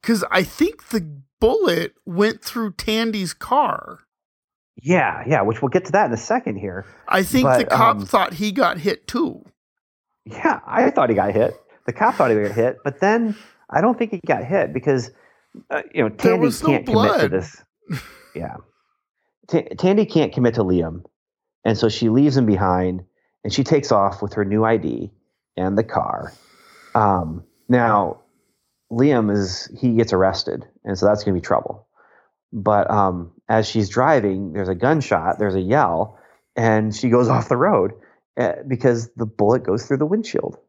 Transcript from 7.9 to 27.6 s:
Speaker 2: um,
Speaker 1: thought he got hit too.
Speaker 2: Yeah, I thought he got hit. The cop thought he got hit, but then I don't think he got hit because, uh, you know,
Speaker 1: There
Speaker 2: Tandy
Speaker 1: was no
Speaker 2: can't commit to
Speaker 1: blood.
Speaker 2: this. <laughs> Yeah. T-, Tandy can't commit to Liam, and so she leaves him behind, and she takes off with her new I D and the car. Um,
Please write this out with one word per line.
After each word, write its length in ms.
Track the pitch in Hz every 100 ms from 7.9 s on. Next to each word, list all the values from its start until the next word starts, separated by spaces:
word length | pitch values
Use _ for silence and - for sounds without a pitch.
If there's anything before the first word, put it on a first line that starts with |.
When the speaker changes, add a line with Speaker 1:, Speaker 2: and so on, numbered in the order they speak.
| 104
Speaker 2:
um, 80 | 98
Speaker 1:
thought 260 | 190 185
he 180 | 160 214
got 280 | 196 180 175
hit 260 | 170 - -
too. 380 | 240 302 - - _ _ _ _ _ _ _ -
Speaker 2:
Yeah, 360 | - 320 - -
I 240 | 214 247
thought 200 | - 131
he 60 | 98
got 160 | 95
hit. 200 | 147 117 - _ _ -
The 80 |
cop 220 | - 220 247
thought 160 | 131
he 60 | 107
got 100 | 104
hit, 280 | 98 120 127
but 160 | 143 139
then 360 | 190 226 226 208 - _ _
I 120 | 151
don't 140 | 208 220
think 140 | 226
he 80 | 185 -
got 180 | 131
hit 300 | 117 190 -
because, 380 | 127 147 131 113 _ _ _ _ - _
uh, 140 | 131 -
you 80 | -
know, 60 | 113
Speaker 1:
There 220 | - -
Speaker 2:
Tandy 140 | 180 151
Speaker 1:
was 180 | -
no 60 | -
Speaker 2:
can't 160 | 139 -
commit 180 | 127
to 140 | 233 294
Speaker 1:
blood. 120 | 139
Speaker 2:
this. 320 | 92 82 - _ _ _
<laughs> 120 | 139 - - _ -
Yeah. 200 | 170 - - _ _ _ _ _ _ _ _
T-, 200 | 165 - -
Tandy 280 | 185 208 214
can't 280 | 165 143
commit 220 | - 123 117
to 80 |
Liam, 420 | 95 92 82 85 - _ _ _ _ _
and 140 | 110 107
so 100 | 113
she 200 | - 117
leaves 260 | 110 147 135
him 100 | 117
behind, 560 | 95 98 90 92 92 92 _ _ _
and 100 | 107
she 100 | 123
takes 280 | 131 156 135
off 300 | 110 98 98
with 100 | 101
her 100 | 107 101
new 180 | 104 110
I 120 | 113
D 340 | 80 58 104 _ _ _ _ -
and 220 | 92 101
the 60 |
car. 500 | 113 - 50 - - - _ _ _ - - 120
Um, 480 | 107 95 80 82 - _